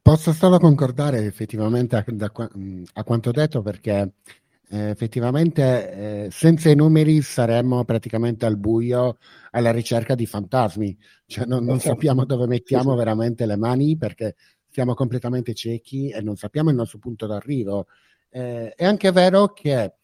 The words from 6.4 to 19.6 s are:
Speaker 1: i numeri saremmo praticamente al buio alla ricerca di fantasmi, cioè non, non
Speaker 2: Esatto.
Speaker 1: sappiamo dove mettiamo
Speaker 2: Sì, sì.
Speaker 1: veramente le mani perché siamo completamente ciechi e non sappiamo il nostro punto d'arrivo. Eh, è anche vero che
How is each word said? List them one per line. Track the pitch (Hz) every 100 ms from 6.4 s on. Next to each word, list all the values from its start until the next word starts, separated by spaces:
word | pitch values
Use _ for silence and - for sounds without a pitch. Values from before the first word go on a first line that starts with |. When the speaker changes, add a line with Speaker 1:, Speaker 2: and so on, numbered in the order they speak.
| 160 160 160
Speaker 1:
i | 147
numeri | 156 156 151 156
saremmo | 139 - 117 117 123 123
praticamente | 120 113 113 113 120 113 117
al | 104
buio | 101 113 120 123 123 113 _ - -
alla | 120 117
ricerca | 117 113 117 117
di | 120 113
fantasmi, | 104 95 131 110 107 104 95 _ _ _
cioè | -
non, | 123 127
non | 120 127
Speaker 2:
Esatto. | 156
Speaker 1:
sappiamo | 127 156 131
dove | 131 131 123
mettiamo | 120 - 131
Speaker 2:
Sì, | 131
sì. | 123
Speaker 1:
veramente | 113 110 117 113 113
le | 104
mani | 113 127 147 160
perché | 110 - 110 - _ _ _
siamo | - 127
completamente | 127 127 123 120 127 117
ciechi | 113 113 117 _ 135 139
e | -
non | 104 101
sappiamo | 104 147 156
il | 131
nostro | 113 113
punto | 123 113 107
d'arrivo. | 104 107 143 98 101 95 _ _ _ _
Eh, | 127 123 120 113
è | - 175
anche | 208 190
vero | 185 185 190 202
che | -